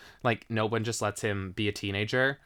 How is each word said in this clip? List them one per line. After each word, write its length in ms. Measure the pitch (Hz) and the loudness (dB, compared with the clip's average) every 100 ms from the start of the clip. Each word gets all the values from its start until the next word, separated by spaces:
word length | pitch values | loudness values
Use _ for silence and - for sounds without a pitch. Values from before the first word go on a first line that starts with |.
| - - | -20 -2
Like, 220 | 123 113 - | 0 0 -2
no 160 | 113 107 | 0 2
one 200 | 113 110 | 0 -2
just 160 | 110 | 0
lets 180 | 104 - | -2 0
him 300 | 107 101 95 | -2 -2 -4
be 160 | 90 104 | -2 -2
a 60 | |
teenager. 680 | - 101 98 107 127 131 139 | 0 -2 -2 0 2 2 0